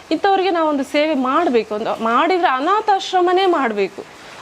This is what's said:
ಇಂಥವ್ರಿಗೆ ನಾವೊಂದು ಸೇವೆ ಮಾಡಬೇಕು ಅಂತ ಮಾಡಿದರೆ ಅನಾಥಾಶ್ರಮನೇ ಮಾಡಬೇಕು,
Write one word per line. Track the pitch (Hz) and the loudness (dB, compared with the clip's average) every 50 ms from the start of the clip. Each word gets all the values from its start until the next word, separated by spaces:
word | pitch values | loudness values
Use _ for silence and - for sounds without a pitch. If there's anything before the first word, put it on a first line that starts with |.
| - - | -8 -6
ಇಂಥವ್ರಿಗೆ | 320 311 - 403 392 381 370 392 | -4 0 2 2 2 2 2 0
ನಾವೊಂದು | 339 339 320 302 294 277 262 | 0 0 0 0 0 -2 -4
ಸೇವೆ | - - 294 294 311 311 | -2 0 0 0 0 0
ಮಾಡಬೇಕು | 269 254 254 277 320 349 320 247 226 214 - 214 | 0 0 0 0 0 0 2 0 0 0 -2 -4
ಅಂತ | 214 220 180 | -6 -4 -4
ಮಾಡಿದರೆ | 214 - 226 226 233 262 320 359 381 349 359 320 | -4 -2 -2 0 2 2 2 2 2 2 2 2
ಅನಾಥಾಶ್ರಮನೇ | 262 254 277 349 403 440 427 427 392 392 - - 381 370 349 359 359 370 392 | 0 0 0 0 0 0 2 0 0 0 0 -2 0 0 2 2 2 2 2
ಮಾಡಬೇಕು, | 370 339 302 233 226 214 202 196 175 - - - - - - - - - - | 2 2 2 0 -2 0 -2 -2 -4 -4 -10 -16 -16 -16 -20 -20 -20 -18 -10